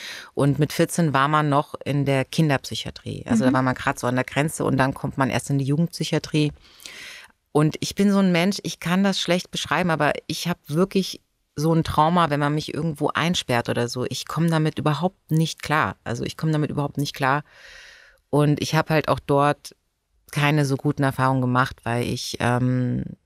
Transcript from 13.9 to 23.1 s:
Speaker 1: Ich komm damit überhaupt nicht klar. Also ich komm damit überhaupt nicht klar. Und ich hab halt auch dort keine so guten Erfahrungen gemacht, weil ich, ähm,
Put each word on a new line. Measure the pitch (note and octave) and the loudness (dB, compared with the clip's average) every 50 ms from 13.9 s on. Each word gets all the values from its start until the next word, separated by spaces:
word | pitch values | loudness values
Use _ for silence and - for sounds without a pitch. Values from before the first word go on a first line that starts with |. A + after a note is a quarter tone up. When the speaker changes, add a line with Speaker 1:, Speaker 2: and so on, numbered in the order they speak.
| - B2+ B2 - | -2 -4 -4 -4
Speaker 1:
Ich | - - - - | -6 -8 -8 -6
komm | - D#3 E3 E3+ | -2 0 2 2
damit | E3 D#3 D#3 D#3 - - | 2 2 0 0 -2 -2
überhaupt | C#3+ D3+ D3+ C#3 E3+ F#3 - _ _ - | -2 -2 0 0 -2 -4 -4 _ _ 0
nicht | D#3 D#3+ D#3+ D#3 - - | 2 2 2 0 -2 -6
klar. | - - D3+ D#3 C3+ G2 - _ - | -4 -2 0 0 0 0 -4 _ -8
Also | - A#2+ B2 C#3 | -8 -6 -4 -6
ich | - - - | -8 -6 -4
komm | - D#3+ D#3 | -2 0 0
damit | D3+ D3+ - | 0 0 -2
überhaupt | - D3 C#3+ C#3+ - - | -2 -4 -4 -4 -2 -4
nicht | C#3+ - - | -6 -4 -4
klar. | - C#3+ C3 C3+ D3 D3 _ - - - - - - - - - - - - _ _ _ _ | -2 -2 0 0 -2 -4 _ -16 -20 -20 -20 -20 -20 -20 -20 -20 -20 -20 -20 _ _ _ _
Und | - C#3+ D3 D3 D3 - | 2 2 4 4 4 2
ich | - - - | 0 -2 0
hab | D#3 D#3+ - | 0 0 2
halt | D#3+ D#3 - - | 0 0 0 0
auch | C#3 B2+ | -2 -2
dort | - - C#3+ C#3 C#3+ D3 D3 - - - - _ _ _ _ _ _ _ _ _ _ _ | 0 0 2 2 2 2 0 -2 -6 -20 -20 _ _ _ _ _ _ _ _ _ _ _
keine | - D3+ D3 C#3+ D3+ D3+ D3 | -4 0 2 2 4 2 2
so | C3+ C#3 C3+ | 2 0 0
guten | - D3 C#3+ - C#3+ | 0 -2 0 0 0
Erfahrungen | C3+ C3 - C3 C3 C3+ C3 | 0 0 0 0 0 2 0
gemacht, | B2+ B2 B2 B2 C3 - - _ - | 0 0 2 2 0 0 -2 _ -6
weil | A#2 A#2 A#2+ - - | -4 -4 -2 -2 -4
ich, | A#2+ B2+ - - - - | -4 -6 -6 -8 -6 -2
ähm, | - A#2+ B2 B2 B2+ B2+ B2+ B2+ B2+ B2 B2 B2+ C3+ - | -2 0 0 0 0 0 0 0 0 -2 -2 -4 -6 -8